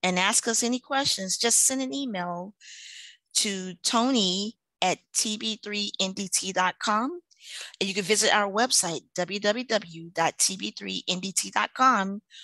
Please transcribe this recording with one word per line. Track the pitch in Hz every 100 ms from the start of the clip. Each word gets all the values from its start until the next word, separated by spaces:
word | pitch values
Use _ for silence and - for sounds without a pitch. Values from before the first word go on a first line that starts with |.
and | 185 180
ask | 190 233 -
us | 226
any | 233 247
questions, | _ 269 285 - 190 -
just | 233 226 -
send | 269
an | 262
email | 269 269 196 175 175 190 - - - - - - - _ -
to | 220 196 185 175
Tony | - 240 247 262 190 185 208 - _ _
at | 185 165 _ -
T | 220 214
B | 220 214
three | 208 208 208 -
N | 190
D | 196 196
T | - 185
dot | 190 185 -
com. | - 214 254 349 _ _ - - - -
And | 196
you |
can | 190
visit | 180 208 214
our | 214 202
website, | 196 254 - 180 160 _ -
W | 180 202
W | 202 220 254
W | 214 170 165 165
dot | 175 160 -
T | - 190
B | 202 -
three | 196 190 -
N | 180
D | 190
T | 180 196
dot | 208 214 -
com, | 262 226 196 202 _ -